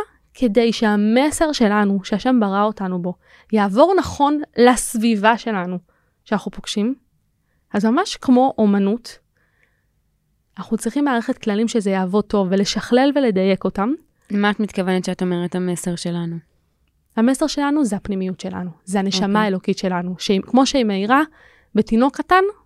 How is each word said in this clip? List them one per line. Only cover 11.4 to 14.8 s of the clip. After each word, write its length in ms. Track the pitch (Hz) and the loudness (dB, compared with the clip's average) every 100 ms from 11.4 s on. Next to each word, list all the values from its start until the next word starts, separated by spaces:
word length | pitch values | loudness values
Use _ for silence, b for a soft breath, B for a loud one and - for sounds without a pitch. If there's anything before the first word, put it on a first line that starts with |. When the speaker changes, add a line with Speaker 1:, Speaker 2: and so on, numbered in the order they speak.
| 220 208 226 | -2 -2 0
Speaker 1:
שזה 220 | 233 196 | -2 -2
יעבוד 340 | 190 185 208 | -2 0 -2
טוב, 240 | 208 208 185 | 0 0 0
ולשכלל 600 | 190 202 208 - 247 277 285 | 0 0 -2 0 2 4 2
ולדייק 480 | 254 190 190 190 | 2 2 2 0
אותם. 280 | 196 202 208 320 _ _ - | -2 -2 -2 -4 _ _ -6
Speaker 2:
מה 200 | 202 208 | -2 0
את 80 | 208 | 0
מתכוונת 460 | 208 - | -2 -2